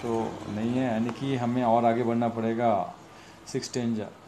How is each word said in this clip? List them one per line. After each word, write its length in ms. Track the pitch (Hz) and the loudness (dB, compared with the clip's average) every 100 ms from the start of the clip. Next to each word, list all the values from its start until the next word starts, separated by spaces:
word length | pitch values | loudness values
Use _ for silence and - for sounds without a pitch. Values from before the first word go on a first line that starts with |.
तो 180 | 120 113 110 - - | -2 -2 -2 -6 -8
नहीं 220 | 104 117 | -4 -2
है, 140 | 127 | 0
यानी 260 | 131 110 117 | 0 0 -2
कि 240 | 117 139 131 | -4 -4 -2
हमें 260 | 120 123 | 0 2
और 200 | 120 117 | 4 6
आगे 180 | 117 113 | 6 4
बढ़ना 240 | 117 117 117 | 2 2 0
पड़ेगा। 420 | 113 113 113 120 98 87 - - - - - - | 0 -2 2 2 2 -2 -10 -20 -20 -20 -20 -8
सिक्स 200 | 131 - | -8 -6
टेन 200 | 127 117 | -4 -2
जा, 140 | 110 98 - | -2 -6 -12